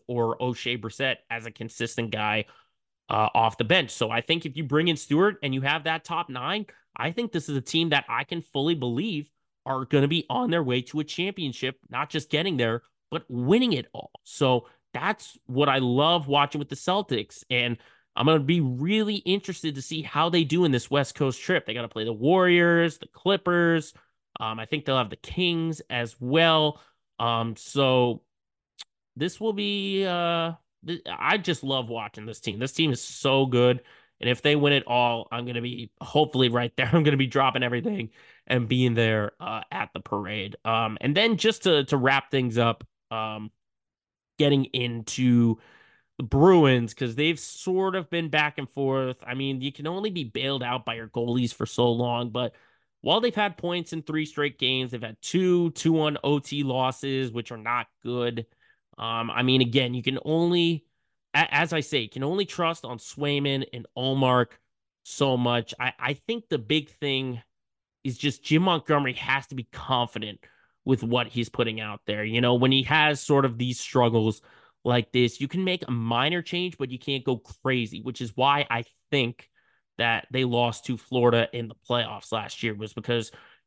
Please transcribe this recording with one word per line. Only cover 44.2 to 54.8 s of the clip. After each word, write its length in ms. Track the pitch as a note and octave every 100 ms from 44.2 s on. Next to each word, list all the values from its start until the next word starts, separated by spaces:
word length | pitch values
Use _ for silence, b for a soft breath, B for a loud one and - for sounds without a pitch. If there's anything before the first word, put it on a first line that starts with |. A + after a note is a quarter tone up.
| _ -
getting 260 | D3 C#3 C3
into 920 | B2 B2 A#2 G#2+ - B2+ A#2+ A#2 A2 b b b b b -
the 60 |
Bruins, 720 | A2 C#3 F3 F3+ C#3+ B2+ A2+
'cause 220 | - B2 A2+
they've 240 | D#3 D#3+
sort 560 | - - - F#3 F#3+ F#3
of 120 | D#3+
been 180 | E3+ E3
back 300 | D3+ D3 D3
and 100 | C3+
forth. 480 | - C3+ C3+ C3 B2+ -
I 80 |
mean, 280 | B2+ C#3 C3
you 100 | C#3
can 160 | C3+ D3
only 240 | F#3 G#3+
be 140 | F3+ B2
bailed 360 | A2+ C3+ C#3
out 240 | B2 B2+ A#2
by 80 |
your 140 | A2+ A2+
goalies 440 | A#2+ A#2+ B2 A#2+
for 140 | - C3
so 260 | - A#2+
long, 380 | A#2 B2 A#2+ A#2+
but 240 | A#2 A#2+ b b b b _
while 180 | - G3
they've 140 | A#3+
had 240 | G#3 G#3 -
points 360 | F3 F3 E3
in 100 | E3
three 240 | - D#3 D3+
straight 320 | D3 D3 -
games, 320 | B2+ C3